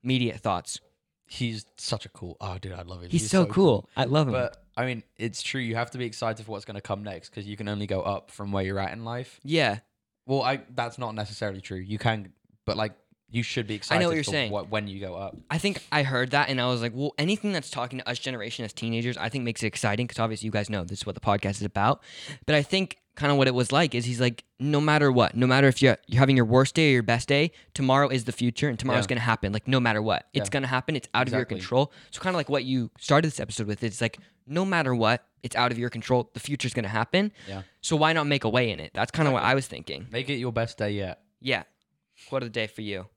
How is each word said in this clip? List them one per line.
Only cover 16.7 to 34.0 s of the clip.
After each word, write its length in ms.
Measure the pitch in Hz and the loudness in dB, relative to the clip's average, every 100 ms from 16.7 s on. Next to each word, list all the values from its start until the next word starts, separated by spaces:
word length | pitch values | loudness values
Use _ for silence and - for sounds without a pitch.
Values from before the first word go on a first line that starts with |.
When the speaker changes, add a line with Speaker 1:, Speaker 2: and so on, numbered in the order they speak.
| 123 | 0
Speaker 1:
like, 120 | 117 | -2
"Well, 180 | 117 143 - | -4 -6 -2
anything 340 | 156 214 208 | -2 0 -2
that's 160 | 185 139 | -4 -6
talking 300 | 127 120 127 | -6 -6 -6
to 100 | - | -6
us 100 | 120 | -6
generation 460 | - 123 104 - | -6 -6 -8 -8
as 80 | 113 | -8
teenagers, 460 | - 113 113 120 123 | -6 -4 -2 -2 -2
I 100 | 107 | -4
think 160 | 139 | -2
makes 180 | 117 113 | -4 -2
it 40 | 110 | -4
exciting 420 | - 113 107 120 | -2 -2 0 -2
'cause 100 | - | -2
obviously 280 | 113 110 110 | -4 -2 -4
you 40 | |
guys 200 | 107 101 | -4 -2
know 120 | 107 | -4
this 160 | 87 98 | -6 -8
is 60 | - | -8
what 80 | |
the 60 | - | -4
podcast 360 | - 101 98 101 | 0 2 0 -2
is 60 | |
about." 380 | 101 - 104 143 - - - 147 - | -4 2 2 2 -4 -18 -16 -12 0
But 80 | |
I 80 | 151 | 0
think 340 | 143 190 185 - _ - | 2 0 -2 -6 _ -2
kinda 180 | 147 | 2
what 120 | 143 131 | 4 4
it 80 | |
was 160 | 123 120 | 4 2
like 240 | 139 170 | 4 2
is 120 | 120 120 | 0 -2
he's 120 | 120 | 0
like, 240 | 123 120 - _ | 0 0 -16 _
"No 220 | 139 147 | 0 2
matter 320 | 151 151 143 | 4 4 6
what, 220 | 123 107 | 6 4
no 120 | 113 127 | 4 4
matter 220 | 131 139 | 6 6
if 140 | 123 | 8
you're, 160 | 135 120 - | 6 4 2
you're 140 | 117 | 4
having 160 | 135 135 | 6 6
your 100 | 113 | 6
worst 280 | 127 135 | 6 4
day 140 | - 156 | 4 4
or 40 | |
your 80 | 127 | 4
best 260 | 110 120 - | 4 0 2
day, 220 | 139 160 - _ | 2 2 -2 _
tomorrow 340 | - 135 131 143 | -2 4 4 4
is 160 | 131 | 2
the 80 | 117 | -2
future 340 | - 120 117 147 | 0 0 2 -2
and 80 | 117 | 0
tomorrow's 260 | 131 139 | 0 2
Speaker 2:
Yeah. 40 | 101 | 2
Speaker 1:
gonna 120 | 120 | 0
happen. 320 | 120 110 98 | 2 2 0
Like, 160 | 107 - | -2 2
no 100 | 131 | 2
matter 220 | 120 107 | 4 2
what, 260 | 110 90 - | 0 -2 -2
it's 140 | 143 104 | -4 -2
Speaker 2:
Yeah. 40 | |
Speaker 1:
gonna 160 | 139 131 | -2 0
happen. 280 | 127 127 147 | -2 -2 -6
It's 120 | - | 0
out 140 | - 131 | 0 2
of 60 | |
your 60 | 120 | 0
Speaker 2:
Exactly. 160 | 120 95 | -2 -6
Speaker 1:
control." 340 | 92 123 143 - - | 0 2 2 -4 -18
So 100 | - | -6
kinda 140 | 185 180 | -2 0
like 100 | 143 | 0
what 160 | 139 | 0
you 260 | 127 131 117 - | 0 0 -2 -8
started 280 | - 147 160 | 4 4 4
this 140 | - | -2
episode 260 | 113 113 104 | -6 -4 -4
with, 180 | 104 | -2
it's 160 | 117 101 | -4 -2